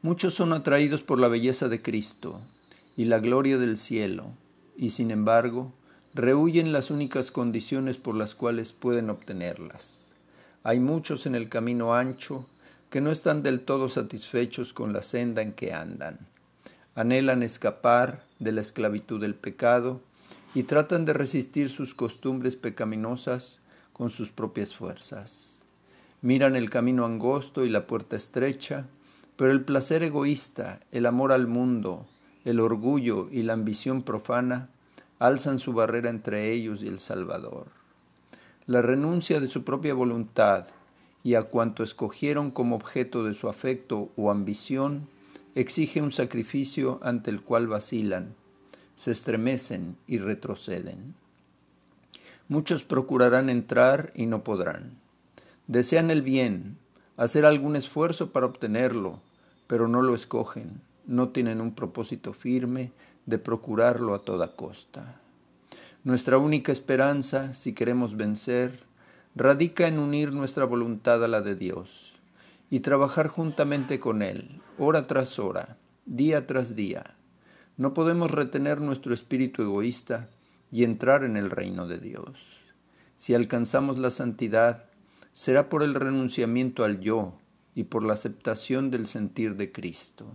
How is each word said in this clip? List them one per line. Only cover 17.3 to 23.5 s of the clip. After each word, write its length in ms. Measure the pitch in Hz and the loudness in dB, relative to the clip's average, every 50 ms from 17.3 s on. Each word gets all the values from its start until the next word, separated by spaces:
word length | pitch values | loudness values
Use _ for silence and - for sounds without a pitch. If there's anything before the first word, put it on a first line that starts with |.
| 127 123 120 | 2 2 0
escapar 800 | 113 - - - - - - - 120 120 120 123 123 120 - - _ _ _ | -2 -4 -2 -2 -2 -2 2 4 6 6 6 4 2 -2 -10 -16 _ _ _
de 100 | 139 113 | -4 -2
la 100 | 113 107 | -2 -2
esclavitud 580 | 104 - - - 110 107 104 107 - - 120 107 | -4 -6 -4 -2 -2 0 -2 -2 -6 -6 -6 -4
del 160 | 107 107 101 | -4 -4 -6
pecado 640 | - - 101 - - 127 120 123 123 120 127 127 127 - _ _ _ _ - - - - - - | -6 -8 -12 -6 2 4 4 4 4 4 0 -6 -6 -14 _ _ _ _ -20 -20 -20 -20 -6 -4
y 100 | 135 123 | -4 -2
tratan 400 | - 147 151 151 - 175 170 165 | 2 4 2 4 4 0 0 2
de 80 | 156 | 0
resistir 560 | 147 131 143 123 - 143 123 - - 147 143 131 | 0 0 0 0 0 -2 -2 -2 -2 -2 -2 -2
sus 260 | 131 - 139 127 - | -2 -6 -8 -8 -4
costumbres 640 | - 120 117 - - - 131 131 131 123 127 123 | -4 -4 -4 -4 -4 -4 -4 -4 0 -2 -4 -4
pecaminosas 1040 | - - 120 107 - 120 107 110 107 107 113 123 123 - - 123 127 - - | -2 -8 -8 -4 -4 -4 -4 -4 -4 -4 -4 -6 -6 -4 -6 -6 -6 -6 -14